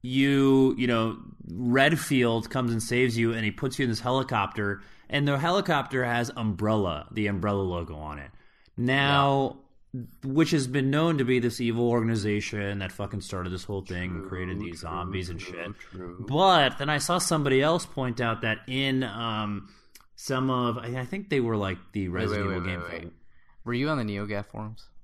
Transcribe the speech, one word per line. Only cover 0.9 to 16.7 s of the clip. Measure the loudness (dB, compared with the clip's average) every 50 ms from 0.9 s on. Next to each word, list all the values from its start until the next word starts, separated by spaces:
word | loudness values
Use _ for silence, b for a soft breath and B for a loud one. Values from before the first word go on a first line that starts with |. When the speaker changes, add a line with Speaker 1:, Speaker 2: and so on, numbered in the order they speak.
| 2 2 2 0 -2 -6 -12 -16 -16 -16 -14 -12
Speaker 1:
Redfield | -8 -4 0 2 4 6 6 6 4 2 0 2 2 4 4 4 4 2 -2 -2
comes | -4 -2 0 0 0
and | -2 -2
saves | 0 2 2 2 2 2 2
you, | 0 0 0
and | 0 -2
he | -2
puts | -2 -2 -4 -4 -2 0
you | 0
in | 0
this | 0 -2
helicopter, | -2 0 0 0 0 0 0 0 0 -2 -2 -4 -2 -2 -2 -4 B B B B B B
and | -2 0 2
the | 2 0 0
helicopter | 0 2 2 2 2 2 0 0 0 0 -2 0 0
has | 2 0 0 0 -2 -4
Umbrella, | -2 -2 -2 -2 0 0 2 2 2 2 0 -2 -4 -8 -8
the | -4 -2 -2
Umbrella | 0 0 0 0 0 0 0 0
logo | -2 -2 -4 -6 -6 -8
on | -10 -10 -10 -10 -12
it. | -14 -16 -18 b b b b b b b b
Now, | -2 0 0 2 2 4 4 4 4 4 4 4 2 2 0 -2 -8 -18 _ _ -20 -20 _ -12
Speaker 2:
Yeah. | -12 -12 -12 -16 -10 -6
Speaker 1:
which | -2 2 4 4 4 4
has | 0 0 0
been | 0 0 2 2
known | 2 4 2 2 2 2
to | 2
be | 2 2 2
this | 2 0 -2 0
evil | 0 0 2 2 2 2
organization | 2 2 2 2 0 0 0 0 0 0 -2 -4 -6 -4 -4 -4 -4 -4
that | -6 -8 -6
fucking | -8 -8 -6 -6 -8 -8
started | -6 -8 -6 -6 -6
this | -6 -8 -6
whole | -6 -6 -6 -6
thing | -6 -6 -6 -4 -6 -6
and | -8
Speaker 2:
True, | -8 -8
Speaker 1:
created | -8 -6 -6 -6 -6 -6
these | -6 -8 -10 -10
Speaker 2:
true, | -8 -8
Speaker 1:
zombies | -6 -6 -6 -4 -4 -6 -6 -6
and | -8 -10
Speaker 2:
true, | -10 -10 -10
Speaker 1:
shit. | -10 -10 -10 -12 -14
Speaker 2:
true. | -16 -18 -14 -12 -12 -12 -12 -12 -8 -2
Speaker 1:
But | 2 4 6 6 8 8 6 4